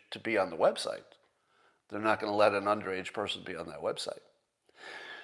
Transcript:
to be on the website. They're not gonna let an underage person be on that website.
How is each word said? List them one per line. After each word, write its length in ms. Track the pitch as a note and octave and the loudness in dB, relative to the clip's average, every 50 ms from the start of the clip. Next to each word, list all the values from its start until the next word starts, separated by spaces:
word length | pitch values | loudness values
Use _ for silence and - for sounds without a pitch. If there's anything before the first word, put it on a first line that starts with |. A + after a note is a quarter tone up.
| _ _ | _ _
to 100 | - G#2+ | -12 -8
be 180 | - A2+ A2+ G2+ | -4 0 2 2
on 120 | F#2+ F2+ | 2 2
the 60 | E2+ | 2
website. 460 | D#2+ G#2+ F3+ A3 - - - - - - - - - _ _ _ _ _ _ _ _ _ _ _ _ _ _ | 2 4 4 4 2 -2 -6 -6 -6 -10 -16 -20 -20 _ _ _ _ _ _ _ _ _ _ _ _ _ _
They're 100 | G#2 G#2 | -6 0
not 220 | G#2+ A2 G#2+ G2+ | 2 4 4 4
gonna 160 | - G#2+ G#2 | 2 2 4
let 160 | G#2 G#2 G#2+ G2+ | 6 6 6 6
an 120 | G2+ G2 | 4 2
underage 480 | G2+ G#2 G#2+ G2 F#2 F#2 F#2 F#2 - - | 2 2 0 0 -2 -4 -4 -4 -6 -6
person 300 | A#2 G#2 F#2 - G2 F#2 | -4 -4 -4 -4 -6 -8
be 140 | - F#2 | -8 -8
on 100 | D#2+ E2+ | -8 -8
that 140 | D#2 D2+ D2+ D2+ | -10 -8 -6 -4
website. 380 | G#2+ - - - - - - - _ _ _ _ _ _ _ _ _ _ - - - - - - - - - | -4 -4 -4 -6 -8 -8 -10 -12 _ _ _ _ _ _ _ _ _ _ -20 -18 -16 -14 -14 -14 -16 -16 -16